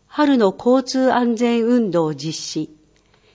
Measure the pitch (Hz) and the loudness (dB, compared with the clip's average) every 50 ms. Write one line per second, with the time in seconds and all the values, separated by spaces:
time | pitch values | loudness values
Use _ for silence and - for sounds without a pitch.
0 | _ _ - - 302 285 277 240 214 190 185 - - 240 254 269 262 262 - 262 | _ _ -2 0 2 2 4 4 2 2 0 0 0 2 2 2 0 -2 -2 0
1 | 262 254 - 240 247 240 233 214 240 233 233 233 226 233 247 247 226 196 165 170 | 0 2 2 2 0 0 0 0 0 0 0 0 2 2 2 0 0 0 0 0
2 | 160 156 156 135 143 160 151 - - - - 156 156 - - _ _ _ _ _ | 0 0 -4 -6 -8 -8 -8 -10 -10 -10 -8 -8 -8 -10 -12 _ _ _ _ _
3 | _ _ _ _ _ _ | _ _ _ _ _ _